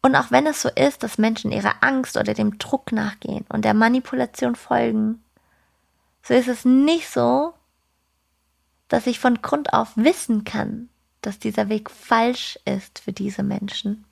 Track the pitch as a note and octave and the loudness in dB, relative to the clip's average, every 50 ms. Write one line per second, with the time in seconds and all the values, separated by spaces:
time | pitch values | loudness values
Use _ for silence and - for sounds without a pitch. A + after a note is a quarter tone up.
0 | - C4+ C4 C4+ B3+ - B3+ B3+ C#4+ D#4 D4 - - - - - C4 C#4+ C#4 - | 4 4 4 4 2 4 2 2 2 2 -2 -2 -4 -2 0 2 2 2 0 -2
1 | - G#3+ - - G#3+ A3+ A3+ - - G#3+ A3 G#3 G3+ G#3 - - - C4 C4+ C4 | -8 -8 -2 0 0 0 0 -2 -4 -4 -4 0 0 -2 0 2 0 0 0 0
2 | B3+ - - - G#3+ G#3 G#3+ G#3+ G#3+ G#3 G#3+ G#3+ - - - C4+ _ - A#3 G#3+ | -4 -2 -2 -2 -2 0 0 0 0 -2 -2 -4 -4 -4 -4 -4 _ -4 -4 -2
3 | G#3 G#3 G#3 _ - - - - - _ - G#3+ G#3+ G#3+ G#3 G#3+ A3 A#3 B3 B3+ | -2 -4 -6 _ -10 -8 -8 -8 -8 _ -6 -2 0 2 4 4 4 4 2 0
4 | B3 - - B3+ B3+ A#3 - - C4 B3 A#3 - - - A#3+ A#3+ A#3+ A#3 A3 A3 | -2 -4 -4 -4 -4 -4 -4 -4 -2 -2 -2 -4 -4 -2 0 2 2 2 0 0
5 | A3 A3 A3+ A3+ _ _ _ _ _ _ _ _ _ _ _ _ _ _ _ _ | 0 -2 -4 -6 _ _ _ _ _ _ _ _ _ _ _ _ _ _ _ _
6 | _ _ _ _ _ - A#3+ B3+ B3 B3 B3 A3+ - B3+ B3+ C4 C#4 D4+ E4 E4+ | _ _ _ _ _ 2 2 2 4 2 -4 0 4 4 6 6 6 4 2 0
7 | - - - B3+ A#3+ A#3+ B3 C4+ D4 E4+ E4 _ _ _ _ _ _ _ _ _ | -2 -4 -2 0 2 2 2 2 0 -2 -6 _ _ _ _ _ _ _ _ _
8 | _ _ _ _ _ _ _ _ _ _ _ _ _ _ _ _ _ _ - A#3+ | _ _ _ _ _ _ _ _ _ _ _ _ _ _ _ _ _ _ 0 0
9 | G#3+ B3+ A#3 - - B3+ A#3+ A3+ - - - D4+ C#4+ - - - A3+ - - A3 | 0 0 -4 2 2 2 2 2 0 -2 -2 -2 0 2 2 2 2 0 -2 2
10 | A3 D4+ F#4 - - - A3+ G#3 G#3+ - - G#3+ - - G#3+ A3+ A#3+ - _ _ | 4 4 2 2 -2 -2 -2 -2 -2 -4 -6 -6 -4 -4 -6 -10 -12 -16 _ _
11 | _ _ _ _ - G#3 G3+ - - A3+ G3+ - G#3+ G3+ A3 G#3+ G#3+ - - - | _ _ _ _ -10 -10 -10 -6 -6 -4 -2 -2 -2 0 -2 -4 -4 -8 -18 -18
12 | - - A#3+ A3+ A3+ A#3+ B3 - - - - - _ - G3+ F#3+ - - _ - | -2 0 2 2 4 2 0 -2 -8 -12 -12 -8 _ -4 -4 -4 -6 -10 _ -12
13 | - - G3 - G3 G3+ G3 - G3+ G3+ G3+ G3+ G3+ G3+ - - - G3+ G#3 G#3+ | -10 -10 -8 -6 -6 -6 -4 -4 -4 -4 -4 -4 -6 -8 -8 -6 -6 -6 -6 -6
14 | G#3 _ | -10 _